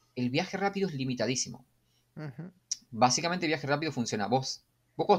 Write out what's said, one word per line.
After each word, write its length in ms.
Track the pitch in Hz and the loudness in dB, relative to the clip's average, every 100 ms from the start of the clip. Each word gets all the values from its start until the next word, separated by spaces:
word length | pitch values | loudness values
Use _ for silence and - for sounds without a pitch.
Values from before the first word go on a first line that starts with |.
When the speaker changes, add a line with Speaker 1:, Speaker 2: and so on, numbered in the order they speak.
| _ - | _ -4
Speaker 1:
el 140 | 123 | 0
viaje 260 | 135 180 190 | 0 -2 -2
rápido 320 | 196 196 190 | -2 0 -2
es 60 | |
limitadísimo. 720 | 147 131 123 113 131 - - - _ _ _ _ - | -2 -4 -2 0 -2 -4 -10 -18 _ _ _ _ -12
Speaker 2:
Ujú. 360 | 151 - 175 - _ - - | -12 -12 -16 -18 _ -12 -10
Speaker 1:
Básicamente 560 | 110 123 - 165 180 165 | 2 4 4 0 0 0
el 40 | |
viaje 160 | 156 139 | 0 0
rápido 260 | 143 156 | 0 0
funciona. 340 | 131 113 110 98 | -2 -2 -2 2
Vos, 380 | 127 131 - _ _ _ - | 0 0 -8 _ _ _ -2
vos 100 | |
cuando 120 | 165 | 4